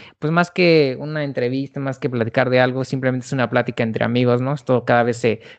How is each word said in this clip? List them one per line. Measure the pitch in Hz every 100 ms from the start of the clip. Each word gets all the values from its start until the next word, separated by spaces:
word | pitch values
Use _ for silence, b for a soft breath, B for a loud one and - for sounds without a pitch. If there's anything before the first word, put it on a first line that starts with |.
| B _
pues, | 151
más | 165 175
que | - 175 160 139 127
una | 147 156
entrevista, | 143 139 123 131 139 143
más | 139 127
que | 135
platicar | 123 117 135 127
de | 127
algo, | 127 131
simplemente | 131 135 131 127 123
es |
una | 135 117
plática | 127 120 120
entre | 113 107 117
amigos, | 120 123 120
¿no? | 131
Esto | 143 - 123 117
cada | 120
vez | 117 117
se, | 117 107 B